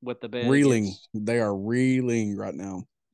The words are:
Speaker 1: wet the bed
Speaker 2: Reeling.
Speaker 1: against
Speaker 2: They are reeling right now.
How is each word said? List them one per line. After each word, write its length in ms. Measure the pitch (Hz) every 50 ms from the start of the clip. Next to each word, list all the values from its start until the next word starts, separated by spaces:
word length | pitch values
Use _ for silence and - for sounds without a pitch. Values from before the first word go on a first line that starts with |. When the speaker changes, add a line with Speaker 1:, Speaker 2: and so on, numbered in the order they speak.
| 127
Speaker 1:
wet 180 | 123 120 -
the 80 | - 113
bed 200 | 110 123 120 123
Speaker 2:
Reeling. 340 | 135 143 143 139 123 113 104
Speaker 1:
against 240 | 95 92 - - _ -
Speaker 2:
They 260 | 110 107 107 117 120
are 160 | 113 104 101
reeling 800 | 95 98 110 120 123 131 131 131 131 127 120 117 117 110 104 101
right 180 | 98 101 98 78
now. 300 | 69 95 98 92 90 - - _ _ _ _